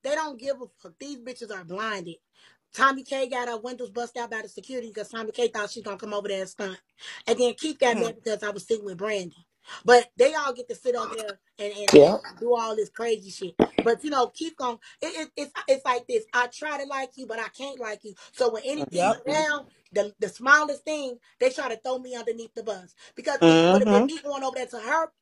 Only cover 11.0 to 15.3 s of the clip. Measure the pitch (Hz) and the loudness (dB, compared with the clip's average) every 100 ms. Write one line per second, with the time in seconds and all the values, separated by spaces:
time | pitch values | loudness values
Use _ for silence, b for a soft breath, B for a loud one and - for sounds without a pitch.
11 | 220 220 214 196 _ - 208 202 202 151 | -4 -8 -10 -12 _ -10 -8 -2 8 10
12 | 143 220 - - 233 240 220 220 208 - | 10 6 -6 -8 0 0 0 -4 -6 -6
13 | 233 214 190 - 185 - - - 226 233 | -4 -4 -6 -12 -12 -10 -6 -2 -2 -2
14 | 302 285 240 - 320 - 254 226 B B | -2 -2 -2 -4 -12 -8 -8 -8 B B
15 | 311 339 311 | -10 -8 -10